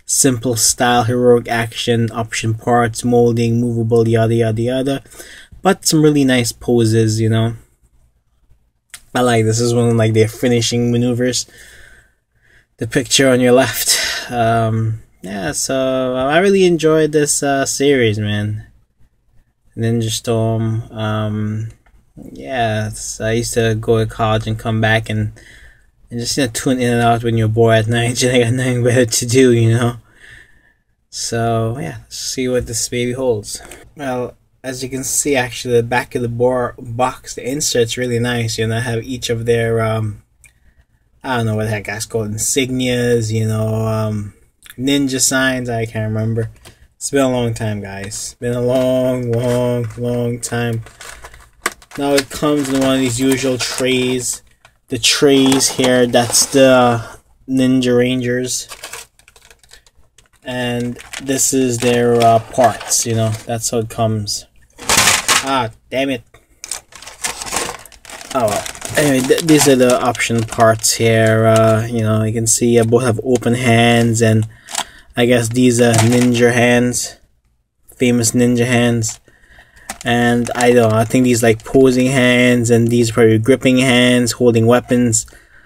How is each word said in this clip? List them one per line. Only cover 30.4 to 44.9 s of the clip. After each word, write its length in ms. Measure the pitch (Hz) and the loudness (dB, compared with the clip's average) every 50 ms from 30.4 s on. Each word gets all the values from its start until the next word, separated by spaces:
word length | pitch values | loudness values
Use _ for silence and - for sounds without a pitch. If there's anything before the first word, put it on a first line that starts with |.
| - _ _ _ _ _ _ _ _ _ _ _ _ _ | -20 _ _ _ _ _ _ _ _ _ _ _ _ _
So 640 | - - - - 117 117 117 113 113 113 113 113 120 139 | -14 -12 -8 -6 -4 -2 -2 0 0 0 -2 -2 -4 -6
yeah, 200 | 165 160 127 110 - | -8 -10 -10 -12 -16
let's 140 | - - | -16 -14
see 320 | - - - - 135 131 127 | -12 -10 -8 -6 -4 -2 -2
what 180 | 127 123 120 | -2 -2 -2
this 220 | 123 117 - - - | -4 -6 -6 -6 -4
baby 240 | - 123 120 123 123 | -4 -2 -2 -2 -4
holds. 480 | 131 131 127 113 104 104 - - - - - - - - - _ | -2 -2 -2 -2 -2 -4 -10 -12 -14 -14 -18 -20 -20 -20 -20 _
Well, 400 | 160 143 135 127 123 123 - - _ _ _ _ _ - | -10 -8 -6 -6 -6 -6 -8 -10 _ _ _ _ _ -12
as 200 | 131 127 127 135 | -12 -10 -10 -10
you 60 | 123 | -8
can 160 | 131 - 139 | -8 -8 -6
see, 320 | - - - - 147 139 | -4 -4 -2 -2 0 0
actually, 380 | 127 123 120 117 - - 127 120 | 0 -2 -4 -6 -8 -4 -2 0
the 80 | 117 117 | 0 0
back 320 | 117 123 120 - - - | 0 -2 -2 -2 -4 -6
of 80 | 127 120 | -6 -6
the 60 | 117 | -4
bo-, 440 | 117 113 120 123 127 123 123 117 - - | -2 0 0 0 0 0 -2 -6 -8 -12
box, 560 | - 120 113 120 127 123 - - - - - | -14 -10 -4 -2 -2 -2 -4 -6 -14 -16 -14
the 120 | - - | -12 -8
insert's 520 | 120 135 151 156 - - 123 117 113 - 123 | -8 -6 -4 -4 -2 0 0 -2 -2 -2 -4
really 200 | 123 123 120 117 | -4 -2 -2 -2
nice. 380 | 120 120 120 120 117 113 - | -2 -2 -2 -2 -4 -4 -4
You 100 | - 113 | -4 -4
know, 140 | 110 113 113 | -2 -2 -4
have 220 | 110 117 117 113 113 | -4 -4 -4 -6 -6
each 240 | 127 127 120 - - | -8 -8 -8 -6 -4
of 160 | 120 113 113 | -4 -2 0
their, 360 | 117 117 117 117 113 113 113 | 0 0 0 0 0 0 0
um, 420 | 113 110 110 110 110 107 104 - - _ _ _ _ - _ _ _ _ _ _ _ _ _ _ _ _ _ _ - | 0 0 -2 -2 -4 -6 -8 -10 -16 _ _ _ _ -20 _ _ _ _ _ _ _ _ _ _ _ _ _ _ -8
I 140 | 139 127 | -6 -4
don't 100 | 120 113 | -2 -2
know 100 | 110 110 | -2 -2
what 80 | 107 107 | -2 -4
the 60 | 107 | -4
heck 160 | 110 101 98 | -6 -6 -8
that's 200 | - 101 110 - | -8 -10 -10 -8
called, 240 | - - 113 107 104 | -6 -6 -6 -4 -6
insignias, 1040 | 104 110 - - - 139 131 127 127 127 127 127 123 123 120 120 120 120 113 107 110 | -6 -6 -4 -2 -2 -2 -2 -2 -2 -2 -2 -2 0 0 0 2 0 0 0 -2 -2
you 140 | 113 110 | -2 -2
know, 400 | 110 110 110 110 110 110 110 - | -2 -2 -2 -2 -2 -2 -2 -2
um, 480 | 220 220 220 110 107 - 208 202 101 - _ _ _ _ _ - - - - | -2 -2 -2 -2 -4 -4 -6 -8 -10 -14 _ _ _ _ _ -20 -18 -12 -6
ninja 420 | 127 139 | -2 -2